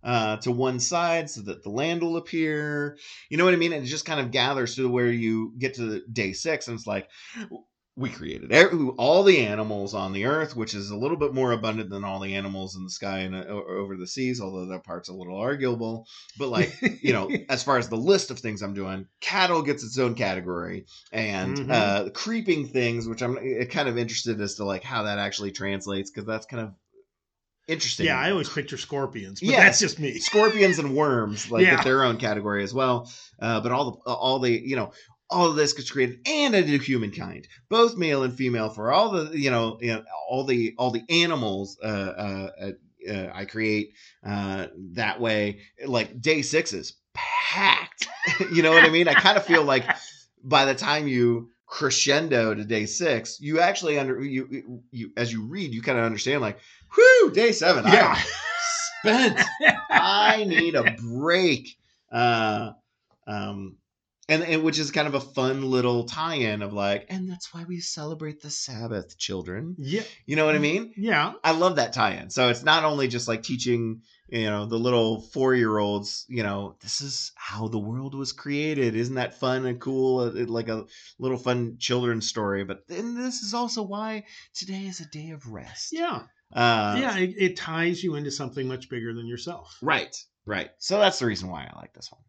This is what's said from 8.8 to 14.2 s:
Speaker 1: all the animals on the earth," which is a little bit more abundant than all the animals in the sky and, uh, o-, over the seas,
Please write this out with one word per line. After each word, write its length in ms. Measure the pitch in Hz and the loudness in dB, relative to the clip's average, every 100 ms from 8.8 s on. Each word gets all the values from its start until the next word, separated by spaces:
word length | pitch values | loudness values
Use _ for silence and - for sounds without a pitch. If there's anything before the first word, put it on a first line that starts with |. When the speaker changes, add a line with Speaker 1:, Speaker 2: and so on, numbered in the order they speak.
| 131 - | -2 0
Speaker 1:
all 260 | 123 175 | 4 6
the 180 | 196 165 | 8 6
animals 520 | 110 104 107 104 98 | 4 -2 -4 -4 -4
on 220 | 104 95 | -4 -4
the 100 | 98 | -2
earth," 320 | 113 151 156 123 | -2 -2 -2 -6
which 160 | 107 | -6
is 140 | 104 101 | -6 -8
a 60 | 104 | -4
little 220 | 135 160 | -4 -2
bit 160 | 147 | -2
more 180 | 131 127 | 0 0
abundant 380 | 117 110 110 101 | 0 -2 -6 -8
than 140 | 98 | -8
all 160 | 101 95 | -8 -6
the 140 | 98 98 | -6 -6
animals 380 | 98 95 95 | -6 -8 -10
in 100 | 95 | -10
the 60 | 92 | -12
sky 280 | - 98 95 | -8 -6 -6
and, 140 | 92 | -6
uh, 100 | 92 90 | -8 -8
o-, 160 | 104 - 92 | -10 -6 -6
over 140 | 98 95 | -6 -8
the 80 | 90 | -10
seas, 340 | - | -4